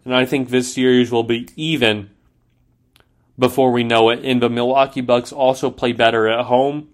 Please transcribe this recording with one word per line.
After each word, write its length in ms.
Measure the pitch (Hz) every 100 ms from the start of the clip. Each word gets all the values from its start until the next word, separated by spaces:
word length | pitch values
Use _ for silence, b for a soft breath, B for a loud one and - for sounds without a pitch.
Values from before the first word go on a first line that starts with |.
and 100 | 127
I 100 | 127
think 240 | 127 143 123
this 240 | 127 123
series 380 | - 127 127 117
will 140 | 117
be 240 | 113 117 123 -
even 540 | 156 151 117 107 101 _ _ _ _ _ _ _ _ _ _ _ _ -
before 360 | 127 123 131
we 100 | 120
know 280 | 117 117 113
it. 100 | 120
And 180 | 131 127
the 80 | 120
Milwaukee 520 | 120 120 135 135 -
Bucks 320 | 123 123 120
also 380 | 143 131 131 139
play 220 | 123 123
better 360 | 117 117 113 110
at 160 | 113
home 440 | 123 123 135 147 151